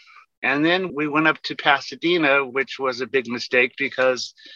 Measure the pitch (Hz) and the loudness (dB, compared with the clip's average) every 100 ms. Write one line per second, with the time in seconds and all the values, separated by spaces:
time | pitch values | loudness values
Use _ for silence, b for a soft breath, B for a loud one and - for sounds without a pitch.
0 | b b b _ 123 139 156 180 185 143 | b b b _ -2 0 2 0 -2 -4
1 | 151 143 156 156 - 151 156 139 - 131 | -2 2 2 0 -4 -2 2 2 0 -4
2 | 165 175 151 139 135 127 131 - 131 120 | 0 2 4 2 2 -2 -4 -4 -4 -4
3 | 127 135 113 123 - 127 127 - 135 123 | -2 -2 -2 -6 0 2 2 0 -6 0
4 | 131 123 - - B | 0 0 -4 -14 B